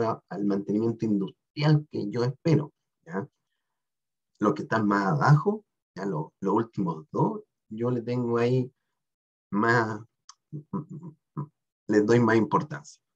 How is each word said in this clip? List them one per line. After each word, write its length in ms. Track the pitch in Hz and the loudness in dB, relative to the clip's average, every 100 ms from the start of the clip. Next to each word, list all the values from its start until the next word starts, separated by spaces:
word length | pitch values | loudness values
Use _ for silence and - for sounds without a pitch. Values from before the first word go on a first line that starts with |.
| 113 | 0
a, 160 | 110 - | -4 -10
al 160 | 95 101 | -4 -2
mantenimiento 580 | 101 101 104 117 113 | -2 -2 0 -2 -2
industrial 800 | 110 101 92 - _ 143 151 151 151 | -2 0 -2 -10 _ -2 2 2 2
que 180 | 113 104 | -8 -6
yo 140 | 117 | -2
espero, 480 | 123 - 165 147 - _ _ _ - | -2 -2 2 2 0 _ _ _ -12
¿ya? 220 | 190 - _ _ _ _ _ _ _ _ _ _ - | -10 -10 _ _ _ _ _ _ _ _ _ _ -2
Los 140 | 104 | 0
que 80 | - | 0
están 260 | - 110 101 | -2 -2 0
más 200 | 101 98 | 0 0
abajo, 580 | 147 127 147 208 220 - _ _ 92 | 2 4 4 4 -2 -6 _ _ -10
ya 80 | 98 | -6
lo, 280 | 78 - _ | -6 -8 _
los 140 | 95 | 0
últimos 540 | 110 117 104 87 80 - | 0 -2 -4 -4 -6 -6
dos, 300 | 110 196 214 - _ - | -2 -2 -2 -12 _ -14
yo 240 | 110 120 | -6 -2
le 120 | 123 | -2
tengo 340 | 113 123 117 120 | -4 -4 0 0
ahí 340 | 120 131 127 - _ _ _ _ _ _ _ | 2 0 -2 -10 _ _ _ _ _ _ _
más, 480 | 101 117 120 110 107 113 _ - - _ 151 - 190 - 156 170 - _ 151 147 _ _ _ - | 0 2 2 0 -6 -12 _ -20 -20 _ -16 -10 -10 -10 -14 -16 -20 _ -14 -14 _ _ _ 0
les 180 | 107 107 | 2 4
doy 160 | 120 | 4
más 160 | 113 113 | 6 4
importancia. 640 | 104 92 78 71 - - _ | 2 0 -2 -10 -14 -20 _